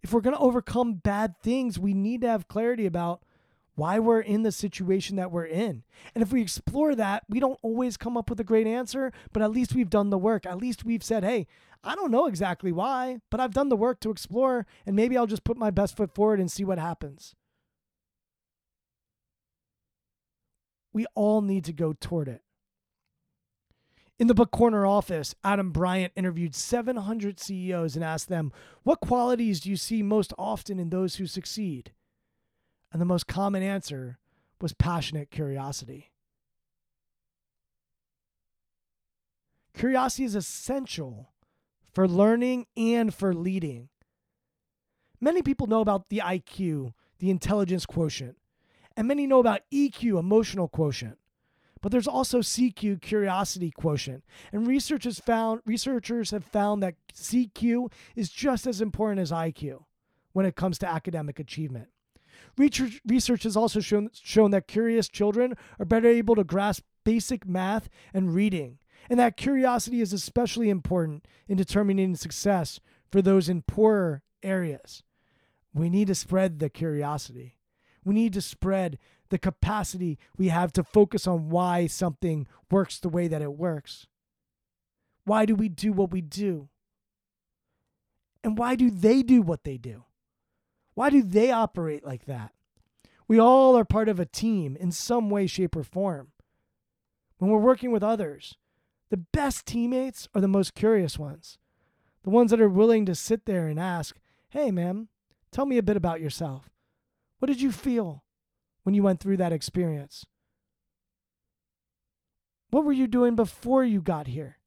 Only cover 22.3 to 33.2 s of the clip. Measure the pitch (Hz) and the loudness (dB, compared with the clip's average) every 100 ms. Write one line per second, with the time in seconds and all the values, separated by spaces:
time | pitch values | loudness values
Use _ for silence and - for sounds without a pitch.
22.3 | 117 _ _ _ _ _ _ _ _ _ | -10 _ _ _ _ _ _ _ _ _
23.3 | _ _ _ _ _ _ _ _ _ 233 | _ _ _ _ _ _ _ _ _ 4
24.3 | 220 240 - 233 214 196 202 - 170 143 | 6 4 4 4 4 2 2 0 -6 -6
25.3 | - 196 202 190 160 180 185 180 - 185 | -6 -2 0 0 0 0 0 -2 -2 -4
26.3 | 170 170 135 - 240 233 247 196 226 202 | -2 -6 -6 -4 -4 -2 -4 -4 -4 -6
27.3 | 196 - 190 180 180 165 139 165 160 - | -8 -10 -8 -6 -4 -4 -4 -6 -6 -6
28.3 | 175 151 - - _ - 330 - 247 240 | -4 -4 -8 -20 _ 0 0 2 0 2
29.3 | 247 233 185 185 196 - 226 202 214 196 | 0 0 -2 -4 -6 -4 -4 0 0 -2
30.3 | - 202 214 - 190 170 185 185 - 190 | -6 -8 -8 -8 -8 -6 -4 -4 -4 -10
31.3 | - - - 202 143 - _ _ _ _ | -10 -12 -8 -8 -8 -14 _ _ _ _
32.3 | _ _ _ _ _ _ 160 175 180 | _ _ _ _ _ _ -4 0 0